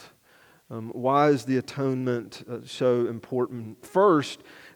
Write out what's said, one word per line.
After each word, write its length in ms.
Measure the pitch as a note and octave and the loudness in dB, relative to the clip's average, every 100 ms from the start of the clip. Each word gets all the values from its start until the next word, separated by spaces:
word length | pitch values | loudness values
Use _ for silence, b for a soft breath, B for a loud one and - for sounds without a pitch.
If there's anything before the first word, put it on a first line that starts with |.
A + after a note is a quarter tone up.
| - _ b b b b _ | -20 _ b b b b _
Um, 180 | A2+ A2+ | -12 -10
why 340 | B2+ B2 C#3+ D3 | -2 2 4 6
is 160 | C3+ | 4
the 140 | A#2+ C3 | 0 -2
atonement, 880 | - C#3+ C3+ C3 B2+ A#2+ - - - | -2 -4 -2 -2 -2 -2 -6 -16 -12
uh, 100 | A#2 | -12
so 420 | C3 - B2+ B2 A#2+ | -12 0 2 2 0
important? 800 | A#2 - B2+ B2 A#2+ A2 G#2+ | -4 -6 -4 -4 -6 -12 -16
First, 580 | - F#3 G3+ D#3 - - B B B | -2 4 4 4 0 -10 B B B